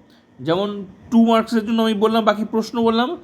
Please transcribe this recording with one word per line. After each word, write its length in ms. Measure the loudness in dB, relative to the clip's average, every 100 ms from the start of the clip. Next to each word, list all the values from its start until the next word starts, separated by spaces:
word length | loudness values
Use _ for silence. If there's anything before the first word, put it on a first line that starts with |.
| _ _ _ -10
যেমন 440 | -4 -2 -2 -8 -12 -18 0
টু 140 | 2 4
মার্কসের 400 | 4 2 -2 -2
জন্য 160 | 0
আমি 120 | 0
বললাম, 320 | 0 0 2 2
বাকি 200 | 0 -2
প্রশ্ন 380 | -4 -4 -2
বললাম, 340 | 0 0 -2 -6